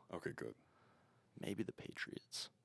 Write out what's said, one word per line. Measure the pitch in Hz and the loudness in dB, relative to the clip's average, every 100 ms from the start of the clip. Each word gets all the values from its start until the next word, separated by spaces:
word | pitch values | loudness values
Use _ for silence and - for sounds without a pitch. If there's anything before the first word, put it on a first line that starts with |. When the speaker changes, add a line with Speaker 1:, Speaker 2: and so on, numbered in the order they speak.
| - | -6
Speaker 1:
Okay, | 87 - | 0 0
good. | - 58 - - - - - - - - - | 2 -2 -4 -12 -20 -20 -20 -20 -20 -18 -4
Speaker 2:
Maybe | - 101 | 0 4
the | 92 | 2
Patriots. | - - - - - - - - - | 0 -6 -2 -2 -2 -4 -2 -2 -6